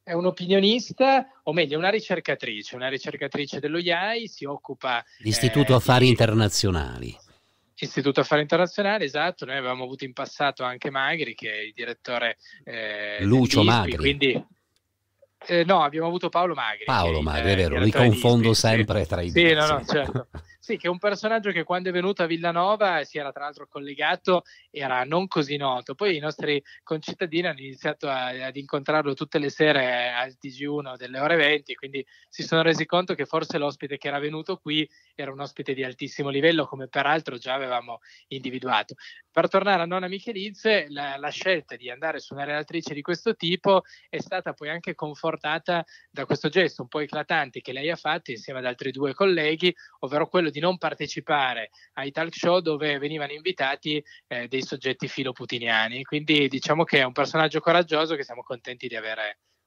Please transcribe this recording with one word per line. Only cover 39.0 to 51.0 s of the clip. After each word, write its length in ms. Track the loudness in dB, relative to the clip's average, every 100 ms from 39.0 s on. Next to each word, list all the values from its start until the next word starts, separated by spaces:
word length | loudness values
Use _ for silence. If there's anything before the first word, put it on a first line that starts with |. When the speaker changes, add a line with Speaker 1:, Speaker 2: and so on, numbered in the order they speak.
| -20 -20 _
Speaker 1:
Per 160 | 0 2
tornare 340 | 2 4 2
a 40 |
Nona 220 | 2 -2 -4
Michelizze, 800 | -8 -8 -8 -8 -2 2 2 0
la, 280 | -6 -6 -6
la 120 | -8
scelta 480 | -2 0 0 -2 -14
di 120 | -12
andare 300 | -6 -6 -6
su 140 | -10
una 100 | -10
relatrice 500 | -6 -6 -4 -6 -6
di 80 | -8
questo 340 | -4 -2 -2
tipo 480 | -2 0 2 4 4 2 -20 _
è 120 | -10
stata 340 | -6 -6 -6
poi 160 | -10 -8
anche 240 | -8 -8
confortata 360 | -8 -8 -4 -4
portata 560 | -4 -4 -4 -2 -2 -4 -18 _
da 160 | -10
questo 240 | -2 -2 2
gesto 320 | 2 2 0
un 60 | -8
po' 140 | -6
eclatante 600 | -6 -8 -2 -2 -2 -8
che 100 | -10
lei 200 | -6 -4
ha 40 |
fatto 360 | -4 -4 -4 -6
insieme 280 | -12 -10 -6
ad 60 |
altri 260 | -6 -4 -6
due 220 | -2 -4
colleghi, 600 | 2 2 4 2 2 0 0 -20 _
ovvero 280 | -4 -2 2
quello 220 | 2 2
di 100 | 0
non 200 | 0 0
partecipare 880 | -4 -4